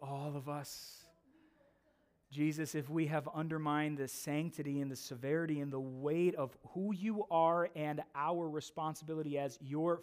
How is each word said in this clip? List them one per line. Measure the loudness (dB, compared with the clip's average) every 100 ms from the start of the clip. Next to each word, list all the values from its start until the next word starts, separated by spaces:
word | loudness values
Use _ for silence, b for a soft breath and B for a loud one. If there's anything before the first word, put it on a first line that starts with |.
all | -6 -6 -4 -6
of | -6
us, | -6 -8 -12 -14 -18 -20 _ B B B B B B B B B B _
Jesus, | 0 2 2 -2 -2
if | -2
we | 0 2
have | 0 -2
undermined | -2 -2 0 2 2 2 0
the | -4
sanctity | -4 -2 0 0 -2 -2 0
and | -2
the | -4
severity | -8 -6 0 2 2 0
and | 0
the | -2
weight | -4 -2 0 4 4 4
of | 0 -4 -8
who | -2 0
you | 0 0 0 4
are | 6 6 6 2
and | 0 -2 -2 -4 -2
our | 0 2 0
responsibility | -4 -4 -4 -2 -2 -4 -4 0 0
as | -2 -4
your | -4 2 2 2